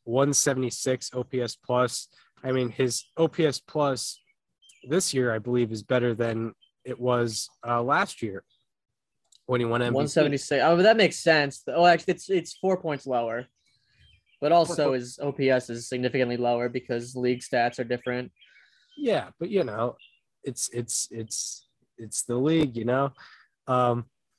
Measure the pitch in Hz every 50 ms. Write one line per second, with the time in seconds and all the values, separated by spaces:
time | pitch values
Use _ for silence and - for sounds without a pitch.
0 | - 117 117 131 139 143 139 - - 147 135 131 127 120 - - - 139 127 127
1 | - - - 127 123 - - 127 120 113 - - _ - 123 123 127 120 - -
2 | - - _ _ _ _ _ _ - 131 131 131 127 120 120 - 131 123 117 -
3 | - _ - - 165 156 - - 160 147 131 - _ - - 156 147 139 131 120
4 | - - - - _ _ _ _ _ _ _ _ _ _ - _ - 127 147 190
5 | 190 - - 131 123 120 113 110 107 120 123 123 120 107 113 107 104 - 127 123
6 | 120 123 113 104 117 117 110 113 113 113 - _ _ _ _ _ - 127 123 117
7 | 123 123 123 120 120 117 110 - - - _ _ - 117 120 120 120 127 143 170
8 | 202 - - - 117 107 95 92 - _ _ _ _ _ _ _ _ _ _ _
9 | _ _ _ _ _ _ _ _ _ - 127 120 120 117 117 117 120 120 123 135
10 | 147 147 - 160 151 143 143 135 - - 147 - 123 160 170 175 185 214 233 226
11 | 202 160 - - - 165 160 151 143 139 - - - - 127 165 170 175 170 170
12 | - - 175 - - - 190 180 170 - - - - 190 185 180 - 160 147 139
13 | - 135 127 120 117 113 113 120 127 _ _ _ _ _ _ _ _ _ _ _
14 | - _ _ _ _ _ _ - 139 151 165 170 165 175 170 165 147 139 131 127
15 | 123 123 - - - 143 139 - 139 131 131 127 - - 120 117 117 - 131 123
16 | 123 123 120 135 127 120 123 120 120 120 120 120 120 123 120 127 - - 123 120
17 | 120 123 127 127 123 123 127 123 - - - 123 117 131 - - 123 117 123 120
18 | - 127 123 123 127 - _ _ _ _ _ - _ _ _ _ _ _ - 294
19 | 294 233 196 143 98 92 - - 165 202 214 190 160 120 104 110 117 123 - -
20 | - - _ _ _ _ _ _ - - 123 - - - - 120 117 120 - -
21 | - - 117 113 107 107 - - - - - - - _ _ _ _ _ _ -
22 | 113 104 - - - - 120 123 131 156 160 165 151 135 113 117 110 120 127 135
23 | 139 139 135 _ - - - - _ _ _ _ _ - 127 127 123 123 120 120
24 | 117 _ _ _ _ _ _